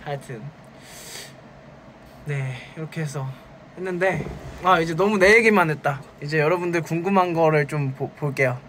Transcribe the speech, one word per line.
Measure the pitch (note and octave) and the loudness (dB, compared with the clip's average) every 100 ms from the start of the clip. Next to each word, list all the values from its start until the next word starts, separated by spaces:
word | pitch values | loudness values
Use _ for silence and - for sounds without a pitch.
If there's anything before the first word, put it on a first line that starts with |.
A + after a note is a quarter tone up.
하여튼 | - C#3+ - A#2 C3+ - - - - - - - - - - - - - - - - - - | -8 -10 -10 -14 -14 -18 -20 -20 -20 -20 -18 -16 -18 -20 -20 -20 -20 -20 -20 -20 -20 -18 -8
네, | C#3+ C3 B2 - - | -6 -6 -10 -14 -14
이렇게 | D#3 - | -12 -8
해서 | D3+ C#3 C3+ C3 - - - - | -6 -6 -8 -10 -18 -20 -20 -10
했는데, | F#3 F3 F#3+ D#3+ - - - - | -6 0 0 0 -6 -10 -14 -4
아, | F3+ F3+ | 2 2
이제 | E3 E3 | 2 0
너무 | G3+ G#3 | 2 4
내 | F3+ A3+ | 6 8
얘기만 | A3 G#3 E3 | 6 4 2
했다. | D3+ C#3+ C3+ - - | 0 -4 -6 -12 -14
이제 | D3 D#3 | -4 0
여러분들 | D3 F3 F3 E3+ | 2 2 0 -2
궁금한 | D#3+ E3 F3 G3 F3+ | -2 -2 2 2 2
거를 | E3 D#3+ D#3 C#3+ | 2 4 4 0
좀 | D3+ C#3 | -2 -4
보-, | C3 C3 | -4 -10
볼게요. | - D3+ C3 C3 B2+ | -6 -6 0 0 0